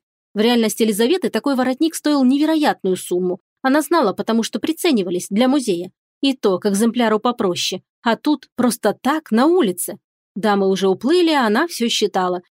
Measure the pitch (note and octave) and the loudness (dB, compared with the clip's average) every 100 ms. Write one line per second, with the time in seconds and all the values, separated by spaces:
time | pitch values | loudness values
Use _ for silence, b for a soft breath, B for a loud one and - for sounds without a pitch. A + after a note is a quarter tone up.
0 | _ _ _ G3+ A3+ A#3+ A3 - A3 G3+ | _ _ _ -2 2 2 0 0 0 2
1 | A#3 F#4 G#3 A3 C#4+ C4 B3+ C4 D#4+ - | 0 0 -2 -2 -2 0 0 0 -2 -2
2 | D4+ D4 B3+ C#4 D#4 D#4+ C#4+ F#3 F#3+ F3+ | 0 2 2 2 2 2 0 0 -2 -4
3 | - F3 F3+ F3+ _ _ C4 D4 C#4+ F4 | -2 -2 -2 -4 _ _ 0 0 2 0
4 | G#3+ F3+ G3+ A3+ G#3 A3 - D#4+ F4+ A#3 | 0 -2 -2 -2 -2 -4 -6 -2 0 0
5 | F#3 F3+ - G3+ B3+ D4 A#3+ E3+ F#3 - | 0 -4 -2 0 2 2 0 -4 -6 -16
6 | _ _ C#4 C4 G#3 F3+ G#3+ G3 A#3 A#3 | _ _ -2 0 0 0 0 0 0 2
7 | A3+ G#3+ A#3+ A#3+ G3+ F3 - F#3 - _ | 0 2 0 -2 -2 -2 -6 -8 -12 _
8 | A#3+ A3 D4 D4+ - - B3 - G#3 - | -2 0 0 -2 -4 -2 0 0 -2 -2
9 | B3+ D#4 - G#3+ D4 F4+ A3 F3+ - A3 | -2 -4 0 2 4 2 0 -2 -10 -12
10 | _ _ _ G3 G#3 G3+ F#3+ F#3+ F#3+ F#3 | _ _ _ -4 0 2 2 2 0 0
11 | B3 F4+ E4 D4 A3+ A3 E4+ - A#3 - | 0 2 2 2 2 0 -2 -4 -4 -2
12 | G3+ G3 F3+ F3+ - | -2 -2 -2 -4 -10